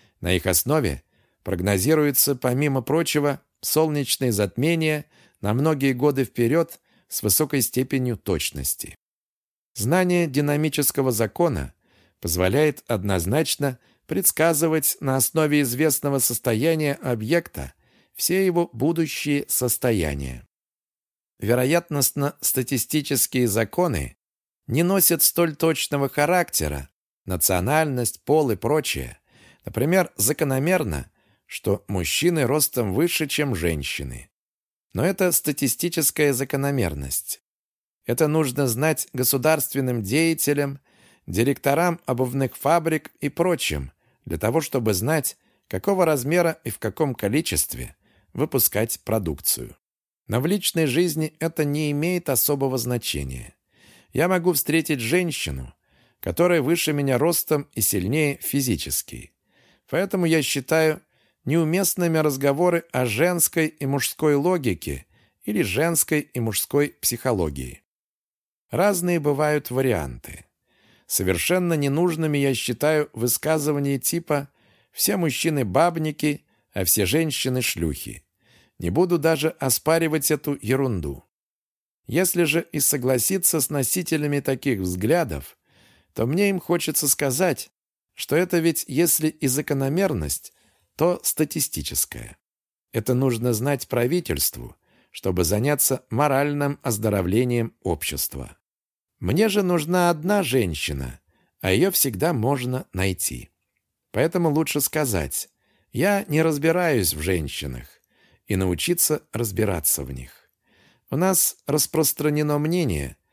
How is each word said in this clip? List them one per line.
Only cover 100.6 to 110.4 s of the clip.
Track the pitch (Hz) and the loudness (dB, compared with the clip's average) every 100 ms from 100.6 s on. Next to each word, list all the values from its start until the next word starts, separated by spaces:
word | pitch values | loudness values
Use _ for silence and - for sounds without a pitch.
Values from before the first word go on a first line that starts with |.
| 98 76 - 69 64 62 _ _ _ _ | 0 -2 -4 -4 -6 -10 _ _ _ _
а | 95 | 0
ее | 98 190 | 2 2
всегда | 185 139 98 160 | 2 -2 0 0
можно | 143 120 139 123 127 - | 0 0 0 -2 -6 -6
найти. | - 95 90 - 60 - _ _ _ _ _ _ | -2 0 0 -4 -8 -12 _ _ _ _ _ _
Поэтому | - 156 180 165 | -2 0 0 0
лучше | 147 160 147 | 0 0 -2
сказать: | - 156 139 95 69 - - _ _ _ _ | -2 -2 0 0 -2 -6 -10 _ _ _ _
"Я | - 185 202 202 | -2 2 0 0
не | 151 | 2
разбираюсь | 165 147 160 170 170 131 85 | 2 2 2 2 2 2 0
в | 78 | -2
женщинах", | 80 90 73 - 71 62 58 _ _ _ _ _ - | 0 0 -2 -6 -8 -10 -14 _ _ _ _ _ -4
и | 98 | 0
научиться | 95 87 - 175 - 151 - | 0 0 0 0 0 -2 -4
разбираться | 117 117 92 107 87 - - | -6 -4 0 0 0 -2 -2
в | 67 | -4
них. | 65 64 - | -10 -12 -20